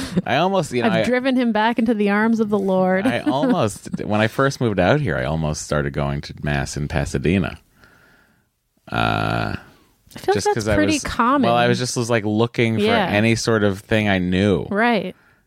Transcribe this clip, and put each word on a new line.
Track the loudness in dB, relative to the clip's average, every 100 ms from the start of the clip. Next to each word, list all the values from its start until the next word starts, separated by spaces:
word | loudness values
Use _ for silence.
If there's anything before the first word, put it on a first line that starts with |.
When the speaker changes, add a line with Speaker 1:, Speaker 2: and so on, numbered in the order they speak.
| -6 -4
Speaker 1:
I | -2 0
almost, | 0 0 -2
you | 0
know, | 2
Speaker 2:
I've |
Speaker 1:
I | 2
Speaker 2:
driven | 0 0 0
him | 0 0
back | 0 0 0
into | 0
the | 0 0
arms | 2 2 2
of | 0
the | 0
Lord. | 0 2 2 0 0
Speaker 1:
I | -2
Speaker 2:
<laughs> | 0
Speaker 1:
almost, | 0 2 2 0 -2 -10 -8
when | -2 0
I | 0
first | 2 0 0
moved | 0 2
out | 4 2
here, | 0 -2
I |
almost | -2 -2 -2 -4
started | -2 -2 -2
going | -2 -4 -4
to | -8 -8
mass | -4 -2 -4 -6
in | -4
Pasadena. | -2 -2 -2 0 0 0 -6 _ _ -20 _ _ _ _ _ _ _ _ _ -8
Uh, | -2 0 0 -2 -2 -4 -8
Speaker 2:
I | -14 -20 _ _ _ -8
feel | -2
like |
Speaker 1:
just | -2 0
Speaker 2:
that's |
Speaker 1:
'cause | -2 0
I | 2
Speaker 2:
pretty | 2
Speaker 1:
was, | 0
Speaker 2:
common. | -2 0 2 2 2
Speaker 1:
well, | 4
I | 2
was | 2
just, | -2 -2
was, | 0
like, | 0
looking | 2 2 2 2 0 2
for |
Speaker 2:
Yeah. | 2 0 2
Speaker 1:
any | 2 2 2
sort | 2 2
of | 2 0
thing | -2 0 2
I | 0
knew. | 2 2 2 2 0
Speaker 2:
Right. | -2 0 0 -4 -10 _ _